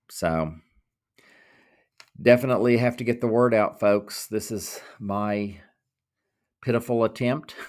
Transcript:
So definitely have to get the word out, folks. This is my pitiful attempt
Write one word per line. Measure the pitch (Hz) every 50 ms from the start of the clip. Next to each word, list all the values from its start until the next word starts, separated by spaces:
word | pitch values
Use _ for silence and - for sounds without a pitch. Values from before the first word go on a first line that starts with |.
| _ _
So | - - 90 85 82 80 80 80 80 82 - _ _ _ _ _ _ _ _ _ _ _ _ _ _ _ _ _ _ _ _ _ _ _ _ _ _ - - _ _ -
definitely | 110 120 120 123 135 131 127 101 107 127 117
have | 117 123 123 120 -
to | 123
get | 117 117 117
the | -
word | 117 110 117 123 123 117
out, | 107 104 - - -
folks. | - 101 101 104 101 - - - - -
This | 107 107 - -
is | 113 101 90 - - - - - - -
my | 107 98 98 104 104 104 104 104 104 104 95 82 - _ _ _ _ _ _ _ _ _ _ _ _ _ _ _ _ _ _ _ -
pitiful | 131 117 117 117 - 123 117 113
attempt | 110 110 - 127 123 131 156 - - - - -